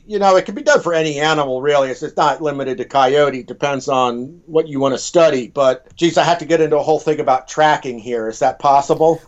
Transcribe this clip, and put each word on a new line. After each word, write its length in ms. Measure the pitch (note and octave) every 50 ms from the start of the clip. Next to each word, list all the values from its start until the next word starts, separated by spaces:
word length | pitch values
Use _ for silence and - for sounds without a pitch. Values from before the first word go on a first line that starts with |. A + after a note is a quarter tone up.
| _
you 120 | G3+ G#3 G3
know, 160 | G3 F#3+ F#3
it 80 | F#3 F#3
can 100 | - G3+
be 80 | C#4
done 180 | D4 D4 C#4+ -
for 140 | - E3+ E3
any 240 | D#3+ D#3+ D#3 C#3+ C#3
animal, 420 | D3+ D#3+ D#3 D3+ C#3+ C3+ B2+ B2+
really. 300 | C3+ D3 D3 C#3 C3+ C3
It's, 120 | B2 - D#3
it's 120 | C#3+ -
not 240 | F#3 D#3+ C#3+ C#3 -
limited 380 | D#3+ D3 C#3+ C3+ C3+ C3 B2+ -
to 60 | B2
coyote. 560 | - - C#3 C3 C3 C#3 D3 D3 C#3 C3 B2+
It 60 | A#2 -
depends 400 | B2 - D3 C#3+ C#3 B2+ - D3
on 520 | C3+ B2+ B2+ A#2+ A#2+ A#2+ B2+ D3 E3 - _
what 220 | E3+ D#3 D#3+ D#3+ D#3
you 100 | C#3+ C3+
wanna 200 | C3+ C3+ B2+ A2+
study. 500 | - - - F3 E3 D#3 C#3 C3 A#2 G2+
But, 460 | - C#3+ C3+ C3 B2+ - - - -
geez, 200 | - E3+ E3+ D#3+
I 60 | F3+ D3+
have 140 | D#3+ F3 E3+
to 60 | D#3
get 140 | C#3+ E3 D#3+
into 180 | D#3 D3+ D3+ D3
a 40 |
whole 180 | C3+ D#3 D#3 D3
thing 180 | - D#3+ D3+ C#3+
about 300 | C#3 C3+ B2+ B2+ - -
tracking 500 | - D#3 D#3 D3+ D3 C#3+ - C3 A#2+ A#2
here. 300 | G#2 B2 A#2+ A#2 A2+ A2+
Is 100 | A2 -
that 220 | C#3+ C3 B2+ -
possible? 600 | - C#3+ C3+ C#3 C3+ - D3+ C#3+ D#3+ E3 D#3+ D#3 -